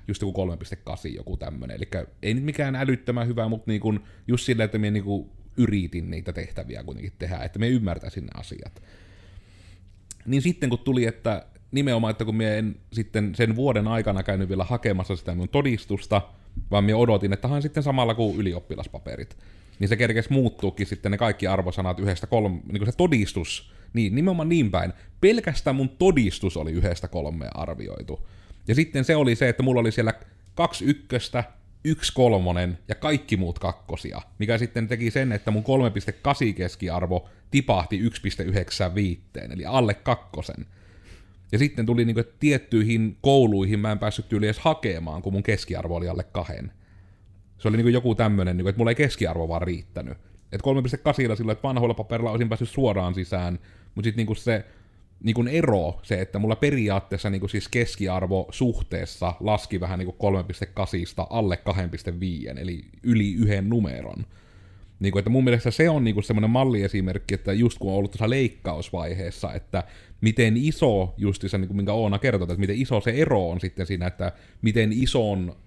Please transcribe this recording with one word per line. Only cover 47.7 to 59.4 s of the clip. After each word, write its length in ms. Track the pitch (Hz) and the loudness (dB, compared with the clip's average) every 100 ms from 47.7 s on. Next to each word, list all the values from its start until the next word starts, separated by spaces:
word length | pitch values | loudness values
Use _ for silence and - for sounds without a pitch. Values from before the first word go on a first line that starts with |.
| 110 | 4
niinku, 120 | 120 | 4
joku 240 | 123 123 | 4 2
tämmönen, 420 | 110 110 101 92 90 | 2 4 4 2 0
niinku, 120 | 92 | 0
että 100 | 104 | 2
mulla 120 | 113 | 2
ei 40 | |
keskiarvo 540 | 120 143 - 85 82 82 | 2 0 0 -2 -2 -2
vaan 140 | 85 | -2
riittänyt. 560 | 87 82 - - 62 - - - - | -2 -6 -8 -12 -10 -12 -18 -20 -10
Et 100 | - | -2
kolme 200 | 139 135 | 2 2
piste 140 | 127 - | 0 0
kahdella 400 | 151 143 120 107 | 0 2 0 0
sillä, 160 | 110 | -2
että 100 | 107 | -2
vanhoilla 320 | 135 127 120 | -2 0 0
paperilla 360 | 117 110 117 113 | 0 -4 -4 -2
olisin 180 | 113 113 | 0 0
päässyt 200 | 110 120 | -2 -4
suoraan 460 | - 123 95 90 | 0 2 2 0
sisään, 440 | 90 90 92 87 87 - - - | -2 -2 -2 -2 -4 -8 -20 -12
mut 100 | - | -4
sit, 120 | 110 110 | -2 0
niinku, 180 | 107 | -2
se, 300 | 107 120 107 - - - - - - | -2 0 -2 -2 -18 -20 -20 -20 -6
niinku, 200 | 110 113 120 | 0 0 2
ero, 500 | 160 151 101 80 - | 2 4 2 2 -4
se, 180 | - 95 | -4 -4
että 180 | 95 104 | -2 -2
mulla 180 | 107 110 | 0 2
periaatteessa, 720 | 143 135 104 98 - 98 104 | 2 2 2 0 -2 -4 -2
niinku, 180 | 95 98 | -2 -2
siis 200 | 104 - | -4 -4
keskiarvo 800 | 123 117 - 95 92 92 95 - | -2 -2 -2 -2 -2 0 0 -2
suhteessa 840 | - 127 - - 85 85 - 87 87 | 0 0 0 -2 -6 -8 -4 -4 -2